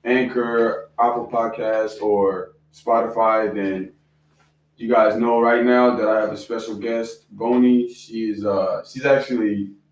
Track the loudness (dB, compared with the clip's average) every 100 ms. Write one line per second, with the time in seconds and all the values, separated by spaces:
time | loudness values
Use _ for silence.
0 | 0 0 0 -2 0 0 0 -2 -10 0
1 | 0 0 -4 -4 -4 -4 -2 -2 -2 -4
2 | 0 2 2 -2 -10 _ _ -12 0 0
3 | 0 0 2 2 -2 -2 -4 -4 -8 _
4 | _ _ _ _ _ _ _ _ 0 4
5 | 4 2 2 2 4 4 4 4 4 2
6 | 0 0 0 -6 -8 -8 -8 -8 -6 -6
7 | -6 -12 _ -6 0 4 4 4 0 -8
8 | -12 -6 -6 -2 -2 0 0 -4 -8 -4
9 | 2 2 2 -2 -2 -2 -6 -12 _